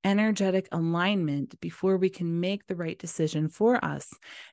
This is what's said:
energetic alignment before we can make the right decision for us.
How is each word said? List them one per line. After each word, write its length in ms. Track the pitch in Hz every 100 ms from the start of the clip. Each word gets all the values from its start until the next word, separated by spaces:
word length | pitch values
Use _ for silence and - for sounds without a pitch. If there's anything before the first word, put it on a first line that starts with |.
energetic 640 | 196 202 220 202 190 190 185
alignment 880 | 165 165 170 185 202 156 143 - -
before 360 | 165 - 190 190
we 140 | 185
can 280 | 185 170 170
make 280 | 180 202 -
the 100 | 175
right 220 | 165 -
decision 500 | 165 - 160 151 156
for 340 | - 220 247
us. 280 | 151 143 - - - - -